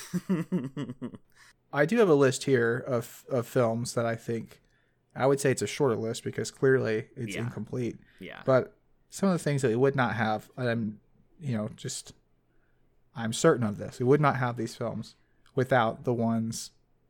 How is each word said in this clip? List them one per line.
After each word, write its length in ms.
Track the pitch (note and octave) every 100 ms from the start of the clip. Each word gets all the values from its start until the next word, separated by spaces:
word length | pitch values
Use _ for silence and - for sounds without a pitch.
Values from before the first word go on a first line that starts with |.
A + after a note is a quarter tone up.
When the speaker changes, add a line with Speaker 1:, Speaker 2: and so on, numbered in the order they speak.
| - F3+ -
Speaker 1:
<laughs> 1500 | F3 E3+ F3+ C3 D3 C3+ B2 B2 - _ _ - _ _
Speaker 2:
I 120 | C#3+ D3+
do 120 | A#3
have 120 | G3+
a 40 | C#3+
list 300 | C3+ B2+ -
here 320 | B2+ A#2 B2 -
of, 380 | B2 A2+ - -
of 160 | C3 A#2
films 480 | C3+ A#2 A2+ A#2+ -
that 100 | A#2
I 100 | A#2
think, 460 | - A2+ - - _ _ _ _ _ -
I 100 | B2+
would 140 | C#3
say 120 | C#3
it's 100 | B2
a 60 | C3+
shorter 280 | - C#3+ G#2+
list 260 | A2+ A#2
because 260 | B2 A#2 A2+
clearly 560 | - C3+ C3 A#2 A2 - -
it's 200 | A#2 G2
Speaker 1:
Yeah. 60 |
Speaker 2:
incomplete. 560 | A#2 G#2 G#2+ B2+ A#2 - _ -
Speaker 1:
Yeah. 220 | F2+ G1+ -
Speaker 2:
But 300 | B2+ - - _ _ _
some 200 | - G3
of 40 |
the 100 | E3+
things 180 | - C#3+
that 60 | C3
we 60 | A2+
would 200 | C3+ C3+
not 200 | A#2+ G#2+
have, 340 | A2 G#2+ - -
and 140 | B2
I'm, 300 | A#2 G#2+ G#2+ _ _ _ -
you 180 | D3 A2+
know, 120 | G#2+ -
just, 380 | B2+ - - - _ _ _ _ _ _ _ _ _ -
I'm 180 | A2
certain 320 | A#2+ E3 B2 A2
of 120 | G2+
this. 220 | G2+ -
We 60 | B2
would 160 | D3
not 160 | D3 B2+
have 180 | B2+ A#2+
these 200 | A2+ -
films 400 | A2+ - - - _ _ _ -
without 500 | B2+ C3 A2+ - -
the 80 |
ones, 580 | A#2 A2+ A2+ A2+ - - _ _ _